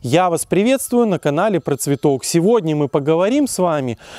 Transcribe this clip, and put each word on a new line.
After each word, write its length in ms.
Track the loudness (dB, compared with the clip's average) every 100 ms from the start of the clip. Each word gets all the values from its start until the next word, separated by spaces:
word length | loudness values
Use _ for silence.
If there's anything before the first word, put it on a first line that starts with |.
я 280 | 0 2 2
вас 160 | -2 0
приветствую 600 | 0 2 0 0 0 2
на 120 | 0
канале 440 | 0 0 0 -2
Про 160 | -2 -4
Цветок. 480 | -2 0 0 0 -2
Сегодня 500 | 0 2 2 0 -2
мы 140 | 0
поговорим 580 | -2 0 2 2 0 -2
с 100 | 0
вами 400 | -2 0 -4 -6 -12